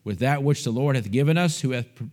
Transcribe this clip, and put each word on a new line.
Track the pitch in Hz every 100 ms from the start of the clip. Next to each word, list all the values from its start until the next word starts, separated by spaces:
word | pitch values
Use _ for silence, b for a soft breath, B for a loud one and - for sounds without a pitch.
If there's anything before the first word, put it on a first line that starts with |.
with | 104 92
that | 127 143
which | 139 143
the | 120
Lord | 113 143 135
hath | 98
given | 120 143 165
us, | 175 156
who | 131
hath | 123 117
pr-, | - 113